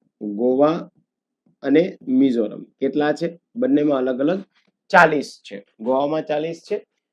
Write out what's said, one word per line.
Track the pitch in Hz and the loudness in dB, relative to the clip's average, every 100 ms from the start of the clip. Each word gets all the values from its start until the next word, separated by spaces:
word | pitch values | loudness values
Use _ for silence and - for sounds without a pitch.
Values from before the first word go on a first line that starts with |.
| _ - | _ -14
ગોવા | 107 101 123 131 147 175 180 _ _ _ _ _ _ _ | -10 -2 0 2 2 2 -6 _ _ _ _ _ _ _
અને | 139 143 185 - - | 2 2 2 -2 -2
મિઝોરમ | 131 135 117 104 - | 2 2 2 -4 -6
કેટલા | - - 135 147 147 | -18 -6 -4 -2 -2
છે? | 147 170 - _ 117 | -2 -6 -10 _ -4
બંનેમાં | 127 143 147 135 | 0 2 2 0
અલગ | 127 123 | -2 -2
અલગ | 147 196 196 _ _ _ - | -2 -2 -6 _ _ _ 0
ચાલીસ | 190 160 151 120 - - | 4 4 2 -4 -12 -18
છે. | 123 - - | -18 -18 -8
ગોવામાં | 110 131 147 156 | -2 0 0 -4
ચાલીસ | 156 151 160 165 - | -4 -4 -6 -8 -8
છે, | 208 - _ _ | -8 -8 _ _